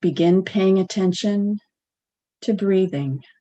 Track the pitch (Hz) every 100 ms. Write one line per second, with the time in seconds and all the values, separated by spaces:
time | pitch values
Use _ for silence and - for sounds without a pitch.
0 | 180 143 170 185 185 214 190 190 185 -
1 | 185 180 214 202 202 208 _ _ _ _
2 | _ _ _ _ - 214 202 190 185 143
3 | 143 135 - _